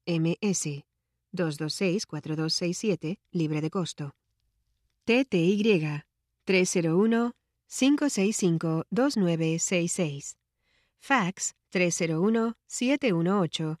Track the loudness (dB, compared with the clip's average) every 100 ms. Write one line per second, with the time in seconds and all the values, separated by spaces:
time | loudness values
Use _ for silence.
0 | -4 0 0 0 -2 -2 -4 -10 -14 _
1 | _ _ _ -4 -4 -4 -6 -4 -2 -2
2 | -4 -10 -6 -4 -2 -2 -4 -2 -2 -2
3 | -4 -8 _ -4 -2 -2 -2 -4 -6 -8
4 | -12 -12 _ _ _ _ _ _ _ _
5 | 0 0 2 2 2 4 4 2 0 -6
6 | -10 _ _ _ 0 2 4 2 2 2
7 | 4 2 0 -6 _ _ _ 2 4 4
8 | 2 2 0 2 2 2 0 -2 -2 0
9 | 2 2 2 2 0 0 0 0 0 -2
10 | -4 -4 -12 -20 _ _ _ _ _ _
11 | -2 0 0 -4 -8 -10 _ 0 0 0
12 | -2 0 2 2 -2 -6 _ -4 0 0
13 | 0 0 2 2 0 -2 -6 -8